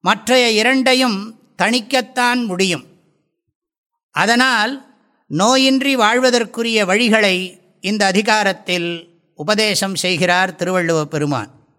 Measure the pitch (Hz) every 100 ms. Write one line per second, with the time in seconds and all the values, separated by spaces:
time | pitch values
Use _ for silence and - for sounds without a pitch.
0 | 180 214 - 254 240 226 240 262 254 254
1 | 254 196 170 - _ - 196 240 208 269
2 | 254 - 247 247 233 180 190 156 - _
3 | _ _ _ _ _ _ _ _ _ _
4 | _ - 190 233 262 233 214 269 - _
5 | _ _ _ 151 208 262 269 269 277 262
6 | 214 240 254 240 226 - 233 226 190 202
7 | 240 220 208 185 185 - _ _ 185 208
8 | 196 190 208 214 202 190 - 180 170 170
9 | 165 _ _ _ 151 214 214 190 196 190
10 | 180 180 180 180 185 185 175 185 170 165
11 | 151 156 147 135 104 - _